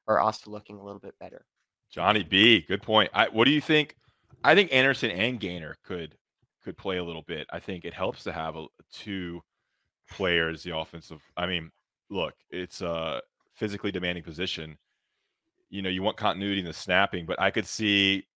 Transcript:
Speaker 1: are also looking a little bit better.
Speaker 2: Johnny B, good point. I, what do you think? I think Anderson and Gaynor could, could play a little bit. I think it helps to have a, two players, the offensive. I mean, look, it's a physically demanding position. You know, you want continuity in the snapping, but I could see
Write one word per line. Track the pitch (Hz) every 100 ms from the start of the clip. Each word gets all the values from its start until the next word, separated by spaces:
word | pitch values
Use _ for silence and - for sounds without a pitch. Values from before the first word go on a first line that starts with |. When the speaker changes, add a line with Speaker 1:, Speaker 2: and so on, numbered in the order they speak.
| -
Speaker 1:
are | 92
also | 107 - 107
looking | 104 - 104
a |
little | 101 101
bit | 98 -
better. | 92 - _ _ _ _ _
Speaker 2:
Johnny | 87 90 107
B, | 80 95 117 104
good | 78 104
point. | - 107 98
I, | 98 110
what | 110
do | 127
you | 151
think? | 151 151 147 - _ _ _ -
I | 135
think | 175 170
Anderson | 131 135 127 117
and | 90 117 120
Gaynor | 92 87 78 -
could, | - 90 78 _ _ _ _ _
could | - -
play | 98 90
a |
little | 85 82
bit. | 76 80 -
I | 87
think | - 90
it | 85
helps | 87 92 -
to | 98
have | 80 80 78
a, | 78 _ _
two | - 107 95 87 85 - _ _ _ _ _ -
players, | - 92 85 82 80
the | 90 80
offensive. | 80 85 - 78 _ -
I | 90
mean, | 90 80 _ _ _ -
look, | 98 78 - -
it's | 87 90 -
a | 87 82 82 62 - _ _
physically | - 107 101 101
demanding | 90 87 87
position. | 82 78 92 92 78 76 _ _ _ _ _ _ _ _ _
You | 101
know, | 95
you | 92
want | 101 -
continuity | 107 87 101 98
in | 87
the |
snapping, | - - 92 101 90 82
but | -
I | 95
could | 110 95
see | - 107 101 98 95 -